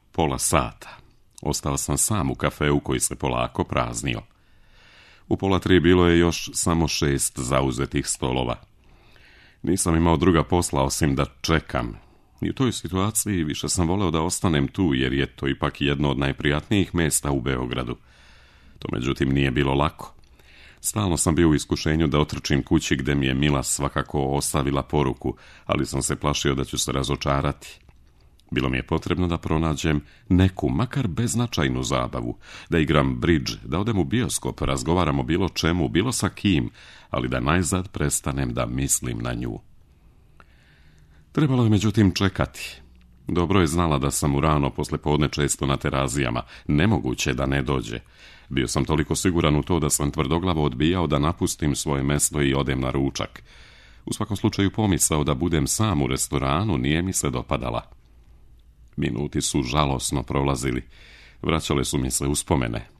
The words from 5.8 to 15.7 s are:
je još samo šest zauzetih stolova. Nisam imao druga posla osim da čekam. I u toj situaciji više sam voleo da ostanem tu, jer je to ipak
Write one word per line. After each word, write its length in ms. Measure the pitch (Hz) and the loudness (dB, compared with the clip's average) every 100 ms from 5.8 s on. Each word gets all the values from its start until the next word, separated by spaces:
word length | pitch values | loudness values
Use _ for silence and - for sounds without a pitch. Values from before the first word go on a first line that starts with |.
| 80 90 87 | 6 6 6
je 120 | 85 | 6
još 300 | 85 80 - | 4 0 -6
samo 340 | - 90 82 78 | -4 0 2 2
šest 520 | - 76 69 - - | 0 0 0 -2 -4
zauzetih 680 | 64 67 67 60 67 - - | -2 0 0 -2 -4 -4 -4
stolova. 480 | - 65 64 60 58 - _ _ - - - - - - _ | -4 -2 -2 -2 -6 -10 _ _ -20 -20 -20 -20 -20 -20 _
Nisam 320 | - 95 90 82 | -2 0 2 4
imao 220 | 85 80 | 4 4
druga 260 | 92 80 | 4 4
posla 400 | 73 90 - 69 | 4 0 0 0
osim 320 | 67 - 78 67 | 0 0 0 0
da 100 | 71 - | -2 -4
čekam. 520 | - 80 - 64 - - - _ _ - | 0 0 0 -6 -6 -10 -20 _ _ -8
I 80 | 85 | -6
u 40 | |
toj 180 | - 127 | -2 -2
situaciji 720 | - 82 92 101 107 104 92 | -2 -4 -2 -2 -2 -2 -2
više 260 | 78 69 76 | -2 -4 -4
sam 180 | - 82 | 0 0
voleo 240 | 98 92 | 2 0
da 100 | 80 | 0
ostanem 460 | 85 - 98 76 67 | 0 0 2 2 0
tu, 260 | - 90 | 0 2
jer 200 | 65 64 | 2 0
je 120 | 67 65 | 0 -2
to 220 | - 69 | -4 -4
ipak 340 | 69 73 | -2 -2